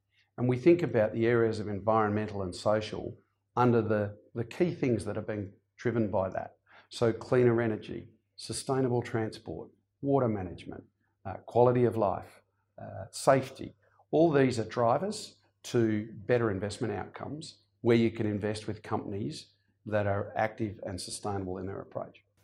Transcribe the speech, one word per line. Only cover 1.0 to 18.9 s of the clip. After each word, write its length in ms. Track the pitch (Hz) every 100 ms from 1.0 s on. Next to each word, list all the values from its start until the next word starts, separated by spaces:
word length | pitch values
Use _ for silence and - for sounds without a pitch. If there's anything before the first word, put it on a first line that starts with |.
| 107
the 140 | 117 113
areas 320 | 120 113 104
of 80 | 101
environmental 760 | 101 101 110 107 104 107 101
and 120 | 92 87
social 640 | 110 110 104 - - - _ _ _ -
under 260 | 123 117
the, 340 | 104 107 104 - _
the 100 | 120
key 280 | 110 - 175
things 340 | - 139 113 95
that 120 | 101
are 40 |
being 280 | 104 104 98 - _ -
driven 320 | 123 113 107
by 200 | 98 95
that. 260 | - - _ _ - -
So 220 | - 117
cleaner 500 | 110 - 127 123 117
energy, 460 | 117 107 - 87 - _ _ -
sustainable 640 | - 110 - 131 131 120
transport, 680 | 117 113 110 - - 80 - _ _ _
water 260 | 139 139 123
management, 560 | 107 90 85 - - - _ _ _ 98
uh, 80 | 92 -
quality 380 | 113 123 123 120
of 120 | 107
life, 440 | 101 87 - - _ _ _ -
uh, 240 | 104 104 98
safety, 600 | - - 135 127 - - - _ _ _
all 200 | 151 170
these 260 | 143 131 110
are 60 | 107
drivers 680 | - 117 139 190 214 - - _ _
to 440 | - 123 113 107 110 - 95
better 240 | 123 113
investment 440 | 95 101 - 110
outcomes 640 | 101 - - 98 143 160 - _ _
where 160 | 117 117
you 120 | 113
can 160 | 110 107
invest 420 | 104 104 107 -
with 140 | 104
companies 680 | -